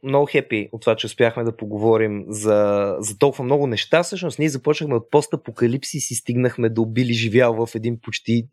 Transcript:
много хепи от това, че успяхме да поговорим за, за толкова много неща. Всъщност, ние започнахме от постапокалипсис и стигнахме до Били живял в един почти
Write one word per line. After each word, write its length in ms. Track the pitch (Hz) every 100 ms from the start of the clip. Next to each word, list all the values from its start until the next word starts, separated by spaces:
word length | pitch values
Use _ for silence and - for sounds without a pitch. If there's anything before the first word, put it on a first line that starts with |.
много 220 | 135 139 143
хепи 440 | 143 131 110 98
от 100 | 113
това, 140 | - 110
че 100 | 113
успяхме 380 | - 117 117
да 140 | 117 113
поговорим 680 | 104 104 110 110 110 104 -
за, 680 | 104 107 104 104 101 101 85
за 180 | 104 101
толкова 260 | 143 135
много 240 | 127 143 139
неща. 360 | 110 - 160
Всъщност, 360 | 175 190 175 -
ние 100 | 156
започнахме 460 | 135 147 151 151 120
от 160 | -
постапокалипсис 1000 | 147 147 160 - 110 120 135 - 151 131
и 40 | 113
стигнахме 540 | - 123 123 - 117
до 160 | 113 113
Били 280 | 113 123
живял 520 | 117 113 113 123 113 117
в 100 | 113
един 240 | 113 117
почти 460 | - - - 117 117